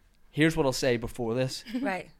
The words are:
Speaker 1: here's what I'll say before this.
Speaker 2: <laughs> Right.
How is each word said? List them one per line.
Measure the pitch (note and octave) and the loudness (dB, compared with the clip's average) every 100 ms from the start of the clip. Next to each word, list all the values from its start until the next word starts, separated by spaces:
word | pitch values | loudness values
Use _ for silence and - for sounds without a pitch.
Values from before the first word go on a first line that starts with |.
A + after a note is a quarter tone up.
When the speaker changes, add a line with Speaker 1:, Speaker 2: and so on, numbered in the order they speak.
| _ _ - | _ _ -10
Speaker 1:
here's | C#3+ D#3+ | 2 4
what | D#3+ C#3 | 4 0
I'll | |
say | B2 C3+ A#2+ | 2 2 2
before | A2+ - A#2 | -2 -6 -2
this. | A#2 C3 - A#3+ | 0 -2 -4 -8
Speaker 2:
<laughs> | A#3+ | -4
Right. | C4 F#3 - - | -4 -4 -8 -20